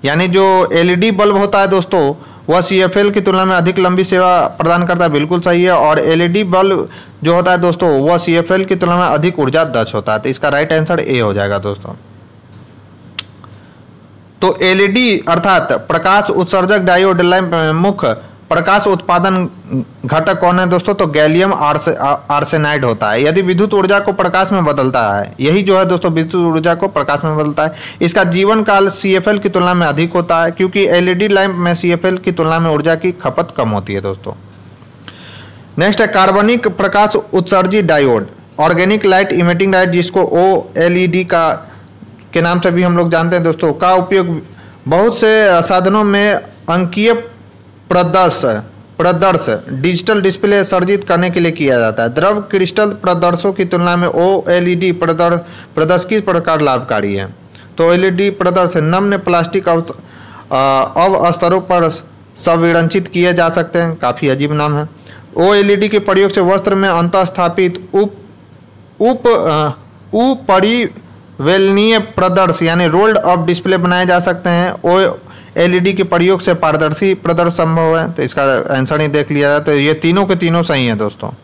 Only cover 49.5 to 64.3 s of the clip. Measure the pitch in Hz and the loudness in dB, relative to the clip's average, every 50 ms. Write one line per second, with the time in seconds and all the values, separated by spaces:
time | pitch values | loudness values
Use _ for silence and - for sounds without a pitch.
49.5 | 107 92 - - 135 131 139 175 180 165 - - 220 208 190 196 190 - - 202 | -4 -4 -6 -10 -8 -4 -2 -2 -2 -2 -2 0 0 2 0 0 -2 0 0 0
50.5 | 202 202 190 190 190 180 180 180 202 196 - - 175 170 180 180 175 185 170 165 | 2 0 0 0 0 0 0 0 -2 -2 0 -2 0 0 0 0 0 0 0 0
51.5 | 160 - 151 135 127 120 113 110 107 110 113 117 123 151 165 196 214 208 202 - | -2 -2 0 2 2 2 2 0 0 -2 -4 -2 0 0 0 0 0 -2 -4 -4
52.5 | 208 190 185 175 - 214 214 208 196 208 - 185 180 170 180 175 175 170 - 202 | -2 -2 -2 0 0 -2 -2 -2 -2 -4 -2 -2 0 0 0 0 0 0 -2 -4
53.5 | 190 190 185 175 180 175 175 175 175 175 175 175 - 165 175 185 196 185 - - | -2 -2 -4 -2 -2 -2 0 0 0 0 0 0 0 0 2 2 0 0 0 0
54.5 | 175 180 175 180 180 170 185 185 170 175 170 165 165 160 170 170 175 170 170 - | 0 0 2 0 -2 0 0 -2 -2 -2 -2 -2 0 0 0 0 0 -2 -4 -10
55.5 | - - - - - 156 160 160 180 175 180 180 220 214 208 196 175 170 165 170 | -20 -20 -20 -8 -4 -2 0 2 0 0 0 -2 -4 -2 0 0 -2 0 0 0
56.5 | 160 151 151 143 131 123 - - 117 107 101 101 101 98 98 98 - - - - | 0 0 0 0 0 -2 -2 -2 -4 -2 -2 -2 -4 -4 -6 -8 -12 -20 -20 -20
57.5 | - - - - - - 165 165 175 180 190 190 180 175 202 202 196 - 185 180 | -20 -20 -20 -14 -2 0 2 2 4 2 2 0 0 0 0 -2 -2 -2 -2 0
58.5 | 175 185 180 170 175 170 151 156 175 190 202 202 202 190 190 180 175 170 165 170 | 2 2 0 0 0 0 0 0 0 0 0 0 -2 -2 -2 0 0 0 0 0
59.5 | - 190 175 175 165 165 165 - - - - - - - - - - - - - | -4 -2 0 0 0 0 -2 -6 -14 -16 -18 -20 -20 -20 -20 -20 -20 -20 -8 -4
60.5 | - 131 135 139 135 135 135 - - 165 170 196 190 - - 175 170 170 180 170 | 0 0 2 2 2 2 0 0 0 0 2 2 2 2 2 0 0 0 0 0
61.5 | 185 190 180 180 180 175 170 160 160 - - - - - - - - - - 175 | 0 0 0 0 0 2 2 0 -2 -6 -16 -20 -20 -20 -20 -20 -18 -4 -2 0
62.5 | 165 170 165 170 165 170 165 170 - 196 175 - - 175 175 180 175 180 170 165 | 0 2 2 2 2 2 0 0 -2 -2 -4 -2 -2 0 0 2 2 2 0 0
63.5 | 170 175 165 170 - 170 170 165 160 165 - 123 120 - 156 139 | 0 -2 -4 -2 -2 -2 -2 -2 -4 -4 -4 -4 -4 -2 -2 -2